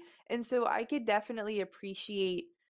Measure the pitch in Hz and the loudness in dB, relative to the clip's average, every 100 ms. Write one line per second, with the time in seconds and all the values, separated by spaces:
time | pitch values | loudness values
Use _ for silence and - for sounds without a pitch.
0 | - - - 240 233 247 233 - 233 294 | -6 -20 -4 -4 0 2 4 2 0 0
1 | 220 208 208 226 208 208 185 - 202 190 | 2 2 2 -4 -2 -2 -2 -6 -10 -8
2 | - 202 190 180 - _ _ | -4 0 2 0 -4 _ _